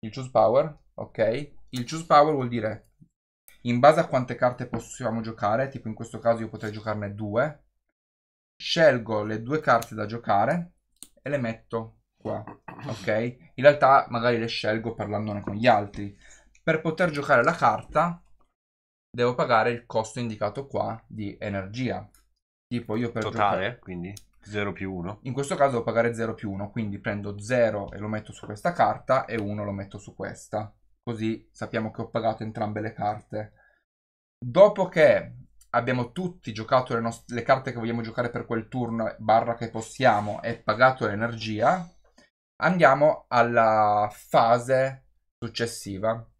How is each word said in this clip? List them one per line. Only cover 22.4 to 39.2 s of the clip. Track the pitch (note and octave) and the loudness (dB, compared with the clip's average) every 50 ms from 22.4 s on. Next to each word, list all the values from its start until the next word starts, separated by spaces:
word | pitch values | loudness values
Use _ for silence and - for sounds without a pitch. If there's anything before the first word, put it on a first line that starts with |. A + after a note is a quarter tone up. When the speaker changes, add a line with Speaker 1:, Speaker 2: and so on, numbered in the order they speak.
| _ _ _ _ _ _ | _ _ _ _ _ _
Speaker 1:
Tipo | A#2+ A#2+ - - G#2+ | -8 -8 -6 -4 -4
io | A2 B2 A2+ | -4 -4 -4
per | - A#2 G#2+ | -4 -4 -6
Speaker 2:
Totale, | G#2+ G#2 A2+ G#2+ G2+ F#2+ F2+ F#2+ | -4 0 2 2 2 2 0 -2
Speaker 1:
giocare | G#2+ B2 - | -4 -6 -8
Speaker 2:
quindi | - - F#2 F2 E2+ F#2 G2+ G2+ - _ _ _ _ | -14 -12 -10 -10 -10 -10 -12 -14 -18 _ _ _ _
zero | G#2 G#2 G#2 G2+ G2+ F2+ | -8 -6 -4 -4 -4 -6
più | - F#2+ F#2+ F#2+ | -6 -8 -8 -6
uno. | F2+ E2+ F#2 G#2 - _ | -6 -8 -8 -10 -10 _
Speaker 1:
In | C3+ A#2+ | -8 -6
questo | C3 C#3 C#3 F#3+ | -6 -4 -4 0
caso | E3+ C#3+ C#3 B2+ | 2 2 2 2
devo | A#2 A#2 | 0 -2
pagare | - A2 A#2 A#2 A#2 A2+ | 0 0 2 0 0 0
zero | A2+ A2+ A2 G#2+ | -2 -6 -6 -6
più | - - G#2 G2 | -8 -8 -8 -8
uno, | F#2+ G2+ G#2 | -8 -10 -8
quindi | - B2 A2+ G#2 G2+ F#2+ | -6 -6 -6 -6 -8 -8
prendo | - A#2 G#2 G#2 G2+ G2+ G#2 G#2 | -6 -6 -6 -6 -8 -10 -10 -10
zero | G#2 G#2 B2+ B2 A#2 A2 G#2 G2+ G2 G2 | -6 -2 2 2 2 2 2 -2 -6 -8
e | - G2 | -10 -10
lo | G2+ G#2 | -6 -6
metto | A2 G#2+ G#2+ - - | -6 -6 -6 -10 -18
su | - - | -18 -12
questa | - G#2 G#2 - F3 F3 | -12 -12 -4 -4 -4 2
carta | - - G#2 G#2+ - - - C3 C3 - | 4 2 2 2 -2 -2 0 0 0 0
e | - A2+ | -2 -4
uno | A2+ G#2 G#2 G#2 G#2 G#2 | -4 -4 -4 -4 -6 -6
lo | G#2 G2 | -6 -6
metto | G2 G2 G2+ - G2+ | -6 -8 -10 -12 -16
su | - - - | -16 -16 -12
questa. | _ F#2+ F#2+ F#2 - - - - G#2+ A2 G#2 _ _ _ _ _ _ _ | _ -10 -10 -10 -12 -14 -6 -6 -6 -6 -6 _ _ _ _ _ _ _
Così | - A#2 G#2+ A2 A2 A2+ G#2+ - _ _ | -8 -6 -2 -2 -2 -2 -4 -8 _ _
sappiamo | - A#2 - - A2+ A2 A2 - | -12 -12 -6 -4 -4 -4 -4 -6
che | - A2+ | -8 -12
ho | - | -4
pagato | - A2+ A2 A2+ A2 - A2+ | -4 -2 0 0 -2 -2 -6
entrambe | G#2+ A2 - A2 G#2 G#2 G#2+ | -8 -6 -4 -4 -4 -4 -6
le | G#2+ G#2+ G#2+ | -6 -6 -6
carte. | - G#2+ G#2 G#2+ G#2+ - _ - G#2+ G#2+ - _ _ _ _ _ _ _ _ _ _ _ _ _ _ _ _ _ _ - | -4 -4 -4 -4 -4 -10 _ -10 -10 -10 -10 _ _ _ _ _ _ _ _ _ _ _ _ _ _ _ _ _ _ -12
Dopo | B2 A#2+ F3 G3 G#3 G#3 - F#3+ E3+ | -2 6 8 8 8 8 2 -2 -2
che | - E3+ D#3 C#3 A2 F#2+ - - - - - - _ - - _ | 4 6 8 8 8 6 2 -4 -14 -18 -20 -20 _ -20 -16 _
abbiamo | - A#2+ A#2+ B2 B2+ B2+ A#2+ A#2 | -2 -2 0 0 -2 -2 -2 -4
tutti | - - F#3 F3+ F3 - _ - G#2+ | -6 -6 -6 -6 -8 -8 _ -10 -8
giocato | G#2 A2 - C#3 B2+ B2 - B2 | -8 -4 2 2 2 2 2 -4
le | A#2 | -2
nost-, | A2+ A2+ A#2 - _ - | -2 -4 -6 -8 _ -8
le | A#2+ A#2+ A#2 | -8 -8 2
carte | - C3+ B2+ B2+ C3 | 2 2 2 2 -6
che | A#2 A#2 | -8 -6
vogliamo | A2+ A#2 A#2 A#2 A2+ | -4 -4 -4 -4 -4
giocare | A2+ A2 - A#2+ A#2+ | -6 -4 -4 -4 -4
per | - A#2+ A#2 | -4 -6 -6
quel | - A#2+ A2+ A2 | -4 -4 -4 -4
turno, | - - B2+ A#2+ A#2 A2+ A2+ A2 G#2 - | -6 -6 -4 -4 -4 -2 -4 -4 -4 -6
barra | - | -6